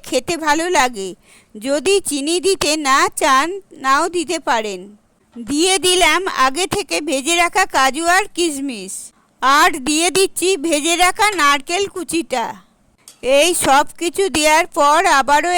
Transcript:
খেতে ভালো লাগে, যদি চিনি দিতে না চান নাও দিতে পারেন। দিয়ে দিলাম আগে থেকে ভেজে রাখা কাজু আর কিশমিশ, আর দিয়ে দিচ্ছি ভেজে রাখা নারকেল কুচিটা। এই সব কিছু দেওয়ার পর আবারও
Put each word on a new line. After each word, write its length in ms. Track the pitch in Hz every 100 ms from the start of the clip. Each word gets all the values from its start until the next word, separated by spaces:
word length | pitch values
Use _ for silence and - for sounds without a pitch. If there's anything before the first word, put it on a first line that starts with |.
খেতে 300 | - 262 254 330
ভালো 300 | 311 294 349
লাগে, 380 | 339 254 226 190 - _ - _
যদি 400 | 214 240 285 262 392
চিনি 360 | - 285 285 349
দিতে 300 | 349 381 302 311
না 200 | 285 269 349 -
চান 280 | 311 262 320 392 - -
নাও 220 | 262 277 339
দিতে 300 | 349 294 330 -
পারেন। 320 | 240 214 190 196 208 _ _ _ 240
দিয়ে 380 | 214 285 359 381
দিলাম 420 | 359 359 330 320 381 -
আগে 260 | 262 269 370
থেকে 300 | 403 - 339
ভেজে 340 | 302 277 269 339
রাখা 280 | 349 392 392 311
কাজু 280 | 262 262 339 370
আর 80 | 415
কিশমিশ, 600 | - 339 277 277 220 185 - - _ _ -
আর 280 | 254 285 349 339
দিয়ে 240 | 254 302 349
দিচ্ছি 380 | 359 392 - 349 381 311
ভেজে 280 | 302 294 339
রাখা 300 | 359 370 415
নারকেল 500 | 370 285 285 277 349 403
কুচিটা। 560 | 370 330 330 254 247 214 190 _ _ _ _ - - 240 277
এই 120 | 330 -
সব 220 | 320 269 302 -
কিছু 260 | 339 - 392
দেওয়ার 360 | 262 302 311 359 339
পর 200 | 285 311 381 285
আবারও 340 | 262 294 339